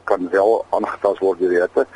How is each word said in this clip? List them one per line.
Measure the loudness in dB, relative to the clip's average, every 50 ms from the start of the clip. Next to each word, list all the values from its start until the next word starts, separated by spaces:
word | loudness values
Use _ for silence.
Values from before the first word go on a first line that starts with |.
| -4
kan | -4 -4 -2 -2 -2
wel | 0 2 2 2 2 0 -2 -4
aangetast | -4 -4 -4 -4 -6 -2 -2 -2 0 2
word | 0 -2 0 0
deur | 0 0
die | 2 0
hitte, | 0 0 0 -2 -2 -2 -6